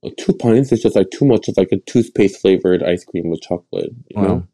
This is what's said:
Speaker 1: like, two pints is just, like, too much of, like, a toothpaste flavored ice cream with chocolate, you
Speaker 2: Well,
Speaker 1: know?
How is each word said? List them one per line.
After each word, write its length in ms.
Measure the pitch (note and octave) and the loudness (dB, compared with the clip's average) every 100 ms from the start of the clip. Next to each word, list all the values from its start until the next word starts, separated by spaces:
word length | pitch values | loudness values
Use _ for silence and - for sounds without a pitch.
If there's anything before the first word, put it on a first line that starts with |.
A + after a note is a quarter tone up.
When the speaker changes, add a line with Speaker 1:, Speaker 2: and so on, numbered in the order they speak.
Speaker 1:
like, 140 | - - | -16 -6
two 160 | - | -2
pints 400 | F3+ A#2+ A#2 C3+ | 0 4 2 2
is 80 | A2+ | 0
just, 160 | - - | 0 0
like, 140 | F#2+ | -2
too 120 | - | 0
much 240 | C#3+ A2+ - | 2 2 0
of, 80 | - | -2
like, 160 | F#2+ | 0
a 60 | G2 | -2
toothpaste 640 | - B2 A2+ - G2+ - | -2 -2 -2 0 0 2
flavored 420 | - F#2 F#2 F2+ | 0 2 2 0
ice 220 | E2 F2 - | 0 -4 -6
cream 240 | F#2 E2 | -8 -6
with 100 | E2 | -6
chocolate, 500 | - F2 _ F#2+ - B2 - | -6 -8 _ -8 -8 -12 -14
you 120 | G#2+ | -4
Speaker 2:
Well, 60 | G2 | -2
Speaker 1:
know? 200 | F2 F2 | -2 -6